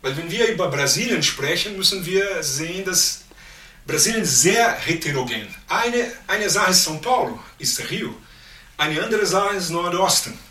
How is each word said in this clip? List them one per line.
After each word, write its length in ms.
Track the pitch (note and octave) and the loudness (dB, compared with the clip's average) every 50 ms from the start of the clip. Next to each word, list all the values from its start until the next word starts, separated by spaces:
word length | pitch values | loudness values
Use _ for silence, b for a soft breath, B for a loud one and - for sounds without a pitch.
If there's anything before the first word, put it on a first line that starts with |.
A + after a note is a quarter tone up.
Weil 160 | - C3+ C#3 | -4 -4 -4
wenn 120 | D3+ E3 E3+ | -4 -6 -6
wir 200 | G3 A#3 A#3 A#3 | 0 2 2 2
über 180 | - - F#3 - | 2 0 0 0
Brasilien 540 | - - - - - - - A#3+ G#3 D#3+ D3+ | 0 0 2 2 2 2 2 0 0 2 2
sprechen, 540 | - - - C#3 C#3+ E3+ F3 - G#3 G3+ | 0 0 -2 -2 -2 0 -2 -2 -4 -4
müssen 280 | F#3+ F#3+ G3 G3 F#3+ E3+ | 0 0 0 0 0 -4
wir 380 | E3 F#3 G3 G3+ G3 F#3+ E3 D#3 | 0 0 2 2 2 -2 -4 -4
sehen, 400 | C#3+ C3+ C#3+ D#3+ E3 F3+ F#3+ G3 | -4 -4 -4 -4 -6 -6 -6 -6
dass 360 | F#3+ F3+ F3 - - - - - - B B B B B B B B B B B | 0 2 2 2 2 -2 -6 -14 -20 B B B B B B B B B B B
Brasilien 380 | - - - - A3 A#3 A3 F#3+ | -4 0 2 2 2 2 0 0
sehr 480 | D#3 C3+ - - F3+ G#3+ A#3 A#3 - - | 2 2 4 4 6 6 6 4 4 2
heterogen. 760 | - - D#3 E3+ E3 - D3+ C#3+ C3 B2 A#2+ A2+ G#2+ G#2+ G2 - - - - | -2 -2 -2 -2 -2 -2 -2 -2 -2 -2 -4 -6 -6 -8 -10 -14 -18 -8 -4
Eine, 420 | - - - A#3+ A#3+ A#3+ - - - - - | -2 0 0 0 0 0 -2 -2 -6 -12 -6
eine 220 | - - G#3+ G#3 F#3+ | -4 -2 -2 0 0
Sache 220 | - G#3 F#3+ F#3 | 2 2 2 4
ist 160 | F3+ - - | 4 4 4
São 120 | D#3+ D#3 D3+ | 2 -2 -4
Paulo, 400 | - A#3+ B3+ - - - - B B B B | 0 2 2 2 2 -2 -6 B B B B
ist 320 | - D3 - - - - - | -6 -4 -4 -4 -4 -4 -6
Rio. 240 | F3 A3 - - - - B B B B B B B B B B B | -6 -6 -6 -8 -10 -12 B B B B B B B B B B B
Eine 260 | - D3 D#3 D#3 D#3 | -2 -2 0 0 -2
andere 240 | G#3 A3+ A3 G#3 G3+ | 0 0 2 2 2
Sache 300 | E3 F3+ G3 G3+ G3+ G3+ | 2 2 2 2 2 0
ist 140 | F#3+ F3+ D#3+ | -2 -2 -2
Nordosten 680 | E3+ F3 F3 F3 E3+ F#3 F#3+ F3+ - - - - - - - - | -2 -2 -2 -2 0 2 2 2 2 0 0 -4 -12 -16 -18 -20